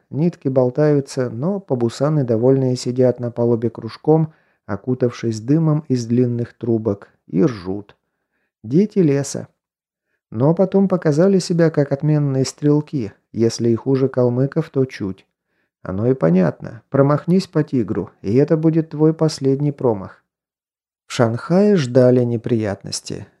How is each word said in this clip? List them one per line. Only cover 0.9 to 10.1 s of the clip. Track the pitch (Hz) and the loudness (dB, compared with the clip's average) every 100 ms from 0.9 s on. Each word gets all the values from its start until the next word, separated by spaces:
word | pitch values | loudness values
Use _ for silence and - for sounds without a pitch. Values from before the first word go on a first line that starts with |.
| 143 139 - 123 | 2 -2 -6 -6
но | 113 160 202 | -4 -4 -6
побусаны | - 127 117 - 139 156 | -4 -2 -2 0 0 0
довольные | 123 110 123 135 127 127 | 0 2 2 2 0 -2
сидят | 123 123 127 123 | -4 0 0 0
на | 120 | -6
палубе | 120 120 117 113 | -2 0 0 -2
кружком, | - 113 - - 160 156 _ _ _ - | -6 -14 -6 2 2 2 _ _ _ -10
окутавшись | 101 - 127 127 - 117 110 | -8 -4 -2 -2 -2 -6 -4
дымом | 113 156 160 151 156 | -2 0 2 0 -2
из | 127 113 | -4 0
длинных | 120 123 120 117 | 0 0 -2 -6
трубок, | - 117 113 110 101 - _ - | -6 -2 -2 -2 -6 -8 _ -6
и | 160 | 0
ржут. | 160 107 90 98 101 - _ _ _ _ _ _ | 0 -2 -8 -10 -12 -20 _ _ _ _ _ _
«Дети | 110 147 208 202 | -2 0 0 2
леса!» | 160 139 139 117 117 _ _ _ _ _ _ | 2 0 -4 -10 -14 _ _ _ _ _ _